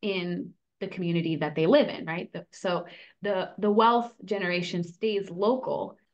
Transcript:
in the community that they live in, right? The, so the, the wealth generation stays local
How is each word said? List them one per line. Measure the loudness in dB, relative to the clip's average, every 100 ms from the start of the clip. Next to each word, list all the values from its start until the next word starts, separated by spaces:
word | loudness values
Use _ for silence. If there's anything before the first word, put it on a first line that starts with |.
in | -4 -2 -2 -4 -8 -14 _ -12
the | -10
community | -4 0 0 0 -2
that | -2 2
they | 6
live | 6 4
in, | -2 -8
right? | -8 -8
The, | -12 -14
so | -8 -4 -4 -6 -16 -20 -8
the, | -2 -2 -4 -2
the | 2
wealth | 6 6 6 0 -8 -4
generation | -2 0 -2 -2 -4
stays | -6 -4 -2 -2 -4
local | 0 2 2 -2 -4 -6 -12 _